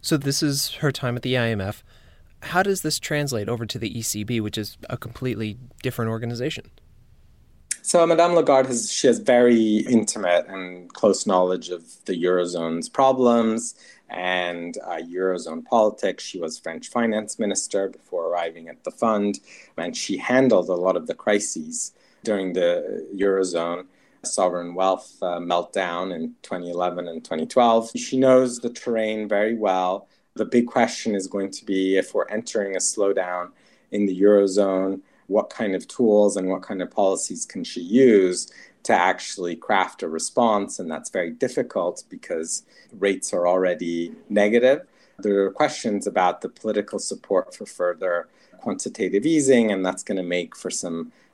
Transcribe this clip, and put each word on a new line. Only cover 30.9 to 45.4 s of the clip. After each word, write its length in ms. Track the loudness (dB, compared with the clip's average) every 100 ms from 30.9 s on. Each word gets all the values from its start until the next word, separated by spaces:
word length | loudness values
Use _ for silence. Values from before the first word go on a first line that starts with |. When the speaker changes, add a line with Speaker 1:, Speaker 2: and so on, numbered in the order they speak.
| 0 -4 -4
Speaker 2:
is 120 | -4
going 240 | -6 -6
to 140 | -8 -4
be, 320 | 0 2 2
if 160 | 0
we're 140 | -2 -4
entering 460 | -6 -4 -4 -2 -2
a 40 |
slowdown 720 | -4 0 0 0 -2 -6 -8 _ _ _ _
in 140 | -2 -2
the 160 | 4
Eurozone, 800 | 6 6 6 2 2 2 0 -4 _ _ _
what 220 | 0 0
kind 260 | -4 -4 -4
of 120 | -6
tools 500 | 0 4 6 6 2
and 120 | -2
what 120 | -4
kind 200 | -6 -8
of 100 | -6
policies 540 | 0 2 2 -4 -8 -10
can 180 | -10
she 180 | -8 -10
use 720 | 0 6 8 8 6 2 -8 -14 -20 _
to 100 | 0
actually 600 | 2 4 0 -6 -8 -6 -8
craft 460 | -2 0 0 -4
a 60 | -8
response? 720 | -6 -4 2 2 2 -2 -8
And 100 | -8
that's 200 | -8 -6
very 220 | -4 -4
difficult 720 | -4 -4 -2 -4 -2 -4 -4 -14
because 540 | -20 -8 -6 -6 -8 _ _ _ -2
rates 360 | -2 0 -2
are 140 | 0 2
already 640 | 2 2 0 -2 -4 -4 -8 -4
negative. 560 | 2 4 4 4 2 -2 _ _ _
There 260 | 0 2